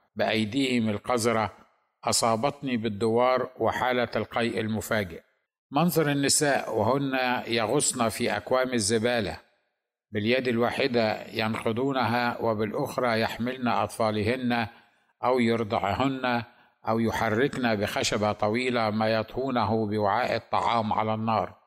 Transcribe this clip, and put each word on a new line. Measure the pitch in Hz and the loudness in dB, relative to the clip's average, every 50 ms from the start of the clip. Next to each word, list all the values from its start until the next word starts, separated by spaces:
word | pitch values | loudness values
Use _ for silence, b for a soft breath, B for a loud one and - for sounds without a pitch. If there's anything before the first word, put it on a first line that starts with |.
| _ _ - | _ _ -4
بأيديهم | 104 104 104 110 110 110 104 113 139 135 131 127 120 110 110 | -2 0 0 2 0 0 0 0 0 0 2 2 2 2 0
القذرة | 104 101 - - 127 120 107 120 113 110 107 98 - - - _ _ _ _ _ _ _ - | 0 -2 -2 -2 0 2 2 2 2 2 0 -2 -4 -10 -20 _ _ _ _ _ _ _ -4
أصابتني | 120 107 - 127 117 113 110 120 143 135 - - 135 123 113 | -2 0 2 2 2 2 2 0 -2 -2 -2 -4 -4 -2 -2
بالدوار | 110 117 104 98 117 113 110 117 123 127 127 123 127 - - - | -2 -2 -2 0 0 2 2 4 4 4 4 2 0 -4 -4 -2
وحالة | 113 107 92 - 123 127 123 123 120 - - | 0 0 0 0 0 0 0 0 0 -2 -2
القيء | 120 104 - - 123 117 113 - 107 | -4 -4 -2 -2 -2 -2 0 -2 -2
المفاجئ. | 110 107 110 107 - - 117 107 104 87 - - - _ _ _ _ _ _ _ _ - | -4 -2 -4 -4 -4 -2 -2 -2 -2 -2 -6 -14 -18 _ _ _ _ _ _ _ _ -4
منظر | - 143 165 180 - 160 156 147 | 0 2 2 2 2 2 2 2
النساء | 143 143 139 135 - - 151 143 135 110 - - 113 | 2 0 2 2 2 2 2 2 2 0 0 -2 0
وهن | 110 101 113 131 139 143 135 131 131 127 123 123 113 - 110 | 0 2 2 2 0 0 -2 -2 0 0 0 0 -2 -2 -2
يغصن | 113 117 110 104 127 147 135 - - 131 117 113 | 0 0 0 2 2 2 2 0 0 0 0 0
في | - - 123 101 101 104 | 0 0 -2 -2 -2 -2
أكوام | - - 127 127 127 127 127 | -2 0 0 0 0 0 0
الزبالة، | 117 104 95 117 113 107 120 123 117 104 82 - - - _ _ _ _ _ _ _ _ _ _ _ _ _ 107 | 0 0 2 2 2 2 2 0 0 -2 -4 -6 -10 -14 _ _ _ _ _ _ _ _ _ _ _ _ _ -6
باليد | 107 104 113 123 131 127 127 | -2 0 2 2 2 2 0
الواحدة | 120 117 120 113 - - 131 135 120 117 110 107 101 - - - | 0 0 0 0 0 0 -2 0 2 2 2 2 0 -2 -6 -8
ينقضونها | - 113 110 110 113 - - 120 113 117 131 139 135 131 120 110 117 120 120 120 117 - | -6 -4 -2 -2 -2 -2 -2 -2 -2 0 -2 -2 0 0 0 0 0 0 0 0 -2 -2
وبالأخرى | 117 113 113 104 110 104 110 135 143 - - - 127 120 113 110 | -2 -2 0 0 -2 -2 -2 -4 -4 -4 -2 -2 0 0 2 2
يحملن | 113 107 - - 113 123 131 131 123 117 | 0 -2 -2 -4 -6 -6 -4 -4 -2 0
أطفالهن | 104 104 107 101 - - 113 107 107 107 101 107 123 131 127 120 120 117 113 110 b b b b b b b b b - 110 | 0 0 0 -2 -2 -2 -2 0 0 0 0 0 0 0 0 0 0 0 -2 -4 b b b b b b b b b -4 0
أو | 120 131 131 | 2 2 4
يرضعهن | 117 113 117 113 117 104 - 92 92 98 98 95 127 135 135 131 127 123 123 120 117 - b b b b b b - 113 | 4 4 2 2 0 0 -2 0 0 0 0 2 0 0 0 -2 -2 -2 -2 -2 -4 -6 b b b b b b -4 -2
أو | 113 113 | 0 0
يحركن | 117 110 101 - 113 113 107 113 135 139 - 135 123 117 110 | 0 0 0 0 0 0 2 2 0 0 0 -2 -2 0 0
بخشبة | 101 104 101 - 135 120 - 127 110 107 107 | 0 -2 -2 -2 -2 -2 -2 0 0 0 0
طويلة | 101 - 107 107 110 123 127 127 120 120 113 107 | 0 0 0 0 0 0 0 0 0 0 0 0
ما | 104 110 110 110 113 | 0 0 0 2 2
يطهونه | 110 107 - - 127 131 135 123 120 107 98 113 110 110 104 | 0 -2 -4 -4 -6 -4 -2 0 0 0 2 0 0 0 0
بوعاء | 104 107 104 98 101 117 127 - 110 | 0 0 2 2 2 2 0 0 -2
الطعام | 120 - - - 90 - 104 117 117 107 107 - | -4 -4 -2 -2 0 0 2 2 2 0 0 0
على | - 110 110 110 | 0 0 0 0
النار. | 110 110 113 110 104 90 - - - _ | -2 0 0 0 0 0 -2 -6 -14 _